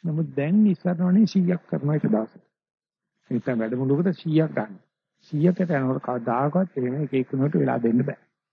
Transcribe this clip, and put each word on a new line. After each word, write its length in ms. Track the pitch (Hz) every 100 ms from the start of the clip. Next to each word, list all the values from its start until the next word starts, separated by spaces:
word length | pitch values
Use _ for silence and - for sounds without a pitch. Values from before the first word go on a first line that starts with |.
නමුත් 300 | 170 156 147
දැන් 240 | 135 151 208
නිස්සාරණ 460 | 208 175 180 175 180
වනේ 200 | 190 214
සීයක් 360 | 196 175 175
කරනවා 320 | - - 143 151
එක 120 | 117
දවසට. 340 | 107 110 - _ _ _ _ _ _ _ _ -
නැත්නම් 280 | 120 - 113
වැඩමුළුවකට 600 | 113 127 135 143 185 156
සීයක් 320 | 160 156 156
ගන්න. 220 | - 107 190 _ _ _ _ -
සීයකට 380 | 147 175 180 175
යනකොට 320 | 143 131 131
කවදාකවත් 760 | - 123 120 120 147 175 185 135
එහෙම 180 | 123 139
එක 160 | 147
එක්කෙනෙකුට 420 | 135 127 135 143 151
වෙලා 220 | 131 123
දෙන්න 220 | 117 120
බෑ. 180 | 139 - _ _ _